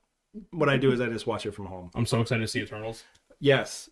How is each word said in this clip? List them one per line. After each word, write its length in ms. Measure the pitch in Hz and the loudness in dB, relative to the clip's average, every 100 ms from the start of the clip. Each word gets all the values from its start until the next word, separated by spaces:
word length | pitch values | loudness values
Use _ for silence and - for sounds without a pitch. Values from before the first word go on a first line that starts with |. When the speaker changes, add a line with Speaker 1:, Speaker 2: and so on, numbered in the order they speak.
| _ _ _ 208 196 | _ _ _ -18 -10
Speaker 1:
what 180 | 175 147 | 0 2
I 80 | 131 | 4
do 140 | 135 | 4
is 100 | 123 | 4
I 60 | 120 | 2
just 200 | 113 117 | -2 -2
watch 180 | 107 107 | -4 -4
it 60 | |
from 140 | 98 95 | -6 -8
home. 260 | 92 90 | -10 -6
Speaker 2:
I'm 120 | - 120 | -2 2
so 160 | 120 | 2
excited 200 | 113 117 | 2 0
to 60 | 110 | -2
see 140 | 110 | -4
Eternals. 420 | 104 107 110 113 - _ _ - | -6 -8 -8 -10 -16 _ _ 0
Speaker 1:
Yes. 480 | 139 131 107 - - | 4 4 2 -8 -14